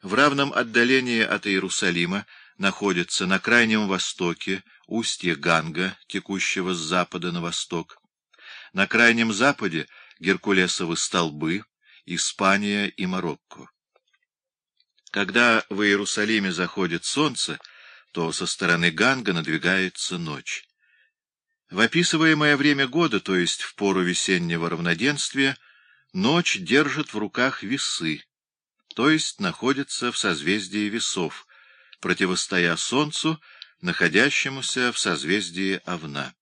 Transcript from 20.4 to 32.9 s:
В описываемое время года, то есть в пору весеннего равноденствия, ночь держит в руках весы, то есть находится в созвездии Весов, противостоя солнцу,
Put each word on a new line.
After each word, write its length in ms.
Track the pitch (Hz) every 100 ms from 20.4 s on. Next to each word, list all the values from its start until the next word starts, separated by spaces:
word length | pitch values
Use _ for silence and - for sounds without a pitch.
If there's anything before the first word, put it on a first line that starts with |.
| - - - _ _ _ _ _ _ _ _ _ _
В 100 | 90
описываемое 760 | 113 160 175 160 160 151 151 143
время 300 | 143 143 135
года, 320 | 156 165 107
то 160 | - 92
есть 260 | 87 -
в 120 | - -
пору 260 | 101 95
весеннего 680 | 90 90 - 95 87 82 85
равноденствия, 880 | 82 85 82 120 143 - 135 135 131 _ _ _ _ _
ночь 440 | 92 104 165 175 -
держит 560 | 87 123 147 131 -
в 40 | 107
руках 460 | 104 - 127 131
весы, 600 | 101 131 - - 82 76 - _ _ _ _ _ _ -
то 140 | 131
есть 300 | 156 - -
находится 720 | 98 87 120 135 139 - 123
в 60 | -
созвездии 720 | 104 80 73 104 92 104 104
Весов, 580 | 110 110 - 82 - - _ _ _ _ -
противостоя 760 | - 90 92 92 - 92 87 82
солнцу, 680 | -